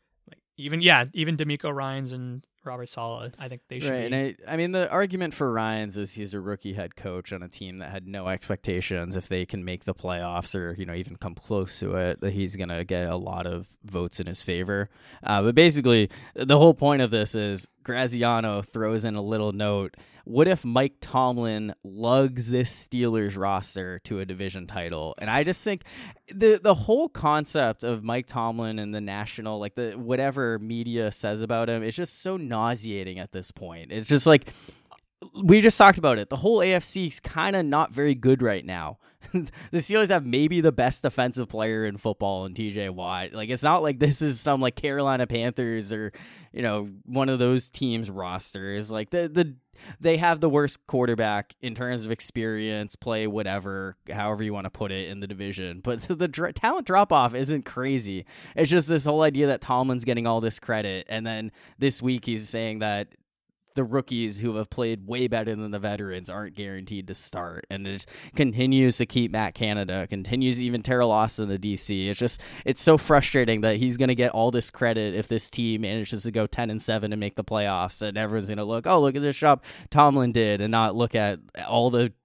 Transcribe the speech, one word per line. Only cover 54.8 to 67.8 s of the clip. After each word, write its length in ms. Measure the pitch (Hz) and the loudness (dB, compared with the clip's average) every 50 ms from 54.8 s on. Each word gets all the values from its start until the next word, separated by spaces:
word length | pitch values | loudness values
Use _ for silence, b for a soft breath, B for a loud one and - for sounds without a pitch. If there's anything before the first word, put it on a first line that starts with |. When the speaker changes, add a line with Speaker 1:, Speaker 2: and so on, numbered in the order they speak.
| 110 98 | -6 -6
Speaker 2:
it 180 | 95 95 92 85 | -4 -6 -6 -8
in 100 | 98 101 | -8 -10
the 60 | 101 98 | -10 -10
division. 520 | 101 92 101 101 98 95 92 87 85 87 | -10 -8 -8 -8 -8 -8 -8 -10 -10 -8
But 220 | - 123 120 113 - | -6 -6 -6 -6 -4
<laughs> 60 | - | -4
the, 60 | 180 | -4
the 140 | 156 180 160 | -2 -2 -4
dr-, 260 | 135 156 175 175 151 | -2 -4 -6 -6 -4
talent 320 | - - 240 320 370 254 | -2 -2 0 0 -2 -2
drop-off 480 | - 185 196 202 - 160 143 120 120 117 | 2 4 4 6 6 6 4 4 4 2
isn't 320 | 127 135 139 156 139 - | -2 -4 -2 -2 -4 -4
crazy. 580 | - - 123 127 135 135 127 107 101 95 92 - B B B B B B | -6 -8 -6 -2 0 0 -2 -2 -4 -6 -8 -8 B B B B B B
It's 140 | B 165 135 | B 2 4
just 180 | 175 175 143 147 | 4 4 4 4
this 160 | 165 151 131 | 2 2 4
whole 180 | 151 147 156 156 | 4 4 6 6
idea 240 | 151 139 139 147 139 | 4 4 4 4 4
that 120 | 131 - | 2 2
Tomlin's 440 | - - 127 127 131 131 127 123 117 | 0 0 0 2 2 2 0 -2 0
getting 220 | 127 120 120 117 | 0 0 0 2
all 140 | 117 113 113 | 0 0 2
this 180 | 113 113 - - | 0 -2 -4 -4
credit, 480 | - - 113 110 104 98 92 92 - - | -4 -4 -2 -2 -2 -4 -4 -6 -6 -6
and 160 | 110 113 113 | -8 -6 -6
then 260 | 113 110 110 110 107 b b b b b b | -6 -6 -6 -8 -10 b b b b b b
this 220 | 135 135 - - 123 | 0 0 2 2 0
week 220 | 127 127 117 - | 0 0 0 -2
he's 240 | 123 113 107 107 101 | -2 -4 -2 -2 -4
saying 300 | - 113 113 110 110 107 | -4 -4 -4 -4 -4 -2
that 280 | 110 107 101 101 104 - _ _ _ _ _ _ _ _ _ _ _ _ - | -2 -2 -2 -2 -4 -8 _ _ _ _ _ _ _ _ _ _ _ _ -4
the 80 | 139 131 | -4 -2
rookies 560 | 110 127 135 127 - 123 117 117 107 101 104 | 0 0 -2 -2 -2 -2 -2 -2 -4 -4 -4
who 160 | 117 117 107 | -4 -2 -2
have 120 | 107 107 - | -2 -4 -6
played 380 | - 127 120 113 113 101 98 | -4 -4 -2 -2 -2 -4 -6
way 220 | 101 120 127 127 113 | -6 -4 -2 0 0
better 260 | 120 113 110 113 107 | 0 -2 -2 -2 -4
than 160 | 107 107 104 | -4 -6 -6
the 80 | 104 101 | -6 -4
veterans 500 | 101 104 104 104 104 95 92 92 90 - | -4 -4 -4 -4 -6 -6 -8 -8 -8 -8
aren't 280 | 92 104 107 92 95 | -8 -8 -10 -10 -10
guaranteed 500 | 104 101 98 95 95 95 95 107 98 95 | -10 -10 -10 -10 -10 -10 -10 -10 -10 -8
to 80 | 95 98 | -8 -8
start, 500 | - - - - 95 87 87 85 - - - | -8 -8 -8 -8 -8 -10 -10 -10 -12 -12 -10
and 160 | - 98 | -10 -8